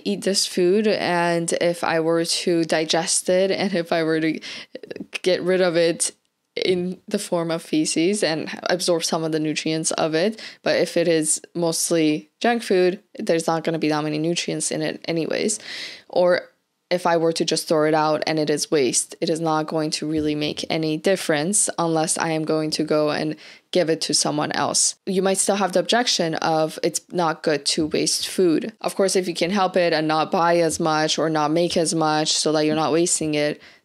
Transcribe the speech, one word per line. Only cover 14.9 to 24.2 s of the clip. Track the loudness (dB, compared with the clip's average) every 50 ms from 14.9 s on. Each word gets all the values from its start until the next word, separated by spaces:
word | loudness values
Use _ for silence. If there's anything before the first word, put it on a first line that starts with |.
| -6 -6 -6
anyways. | -4 -4 -2 -2 -2 -2 -2 -2 -2 -4 -4 -8 -12 -12 -12 -12 -12 -14 -18 -12 -4
Or | 0 2 4 4 4 2 0 -4 _ _ _ _ _ _ _ -4
if | -2 0 2
I | 2 2
were | 4 2 2 0
to | 0 0
just | 0 0 -2 0
throw | 0 2 2 4 4
it | 2
out | 2 2 2 0 0 -2 -2
and | -2 0
it | 0 0
is | 0 -2 -2 0
waste, | 2 2 2 2 2 0 -2 -4 -6 -6
it | -4 -2
is | -2 -2
not | 0 0 0 0 0
going | -2 -2 -2 -2 -2 -4
to | -4 -4 -4
really | -2 -2 0 0 -2
make | -2 -4 -4 -6 -6 -6 -4
any | -4 -2 -2 -2 -2
difference | 0 2 2 0 2 2 0 0 0 0 0 0 0 0 0 0 0
unless | 0 2 2 2 0 0 0
I | -2 -2 -2
am | -2 -2 -2
going | 0 0 0 -2 -2
to | -2 -2 0
go | 0 2 2 2 2
and | 0 -2 -2 -4 -6 -8 -12 -18 -20 -20 _ _ 0
give | 0 2 2
it | 0 0 -2
to | -2 0
someone | 0